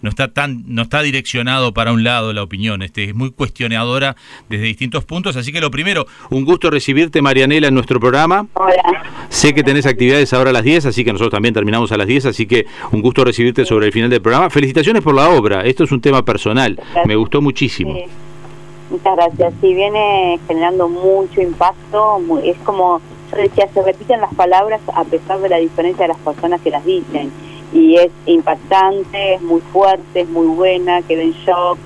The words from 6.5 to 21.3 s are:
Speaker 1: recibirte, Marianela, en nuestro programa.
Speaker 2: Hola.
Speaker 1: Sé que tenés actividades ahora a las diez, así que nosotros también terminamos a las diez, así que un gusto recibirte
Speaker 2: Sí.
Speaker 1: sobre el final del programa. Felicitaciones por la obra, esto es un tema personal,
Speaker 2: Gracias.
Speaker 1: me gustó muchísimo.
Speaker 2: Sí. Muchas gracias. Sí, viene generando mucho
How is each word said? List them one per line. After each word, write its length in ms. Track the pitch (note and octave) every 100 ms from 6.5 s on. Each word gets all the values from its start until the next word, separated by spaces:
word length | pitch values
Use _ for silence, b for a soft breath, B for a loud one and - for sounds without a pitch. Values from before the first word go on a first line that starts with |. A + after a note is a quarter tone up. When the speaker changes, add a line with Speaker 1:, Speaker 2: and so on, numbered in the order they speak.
| F3 E3+
Speaker 1:
recibirte, 520 | D3 - C#3 E3 D#3+
Marianela, 480 | C#3 C3+ C3 D#3 D3
en 40 |
nuestro 280 | C3 B2+ B2+
programa. 460 | A#2+ C3+ D#3+ F#3+ G#3 -
Speaker 2:
Hola. 500 | F#3 F3+ F3 F#3 B B B
Speaker 1:
Sé 240 | - D3+
que 100 | C#3+
tenés 220 | C#3 C#3 C#3
actividades 480 | B2+ B2 C#3 C3+
ahora 160 | B2+ C3
a 40 |
las 100 | B2+ A2+
diez, 200 | E3 C#3+
así 200 | A2 A#2
que 80 |
nosotros 180 | G2+ A2+
también 220 | G#2 A#2
terminamos 380 | A2 G#2 A2+ A#2
a 60 | G#2+
las 100 | G2+
diez, 180 | C3+ C3
así 220 | G#2 G#2+
que 180 | A#2 - B B
un 100 | A2
gusto 220 | A2+ B2+
recibirte 380 | B2 A#2 A#2+ A#2+
Speaker 2:
Sí. 60 | B2
Speaker 1:
sobre 160 | A2 G#2+
el 60 |
final 160 | A2 A#2
del 120 | B2
programa. 280 | A2 B2+ F3
Felicitaciones 540 | D3 C#3 D3 D3+ G#3+
por 100 | D#3 C#3
la 140 | D#3
obra, 340 | E3 G#2 G2
esto 200 | A2 C3
es 80 | D#3+
un 100 | C3+
tema 240 | C#3+ C3+ A#2+
personal, 500 | G#2 - A#2 B2 F#2
Speaker 2:
Gracias. 300 | - F3 E3+
Speaker 1:
me 100 | G#2+
gustó 260 | A2 C#3+
muchísimo. 520 | C#3+ C3+ B2+ - D#3+
Speaker 2:
Sí. 100 | F3+ F3 - - - - - - - -
Muchas 260 | F3+ F#3 F3+
gracias. 380 | E3+ E3 E3+ E3
Sí, 120 | F#3+
viene 680 | F#3 G3+ G#3+ G#3 G3 F3+ E3+ -
generando 420 | D#3+ E3+ F#3 F3
mucho 520 | F3 F#3 F#3+ F#3+